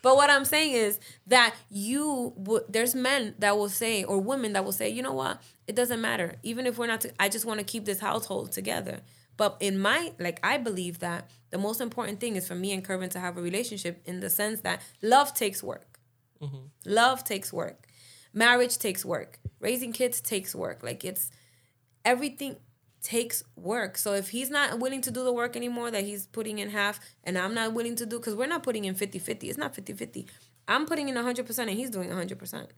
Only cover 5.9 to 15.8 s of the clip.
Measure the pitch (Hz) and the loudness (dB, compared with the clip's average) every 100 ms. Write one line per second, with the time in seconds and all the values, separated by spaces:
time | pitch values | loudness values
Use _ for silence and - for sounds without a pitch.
5.9 | 233 226 220 170 175 - 233 254 233 233 | 0 0 0 -2 -4 -6 -2 -2 -2 -2
6.9 | 226 233 - 196 220 226 214 202 233 208 | -2 -4 0 0 2 -2 -4 -4 -4 -2
7.9 | 196 214 226 214 190 - - 190 - - | -2 0 -2 -2 -4 -4 -6 -4 -4 -4
8.9 | - - - _ - 208 202 196 190 196 | -10 -12 -20 _ 0 0 2 0 2 4
9.9 | 294 330 - 175 170 196 285 233 185 175 | 2 0 -4 -6 0 2 2 0 -2 -4
10.9 | 170 175 170 - - _ 180 202 226 233 | -4 -4 -4 -8 -20 _ -2 -2 0 -4
11.9 | 240 202 202 240 196 180 175 190 190 190 | -4 -4 -4 -2 -2 -4 -4 -2 -2 -2
12.9 | 185 185 180 180 175 175 196 240 208 175 | -4 -2 -4 -4 -4 -2 -2 -2 -4 -6
13.9 | 175 - 180 190 - 208 220 190 175 - | -6 -10 -6 0 0 0 -2 -2 -4 -6
14.9 | - 214 262 285 - 208 196 - - | -4 8 8 8 2 0 -2 -8 -10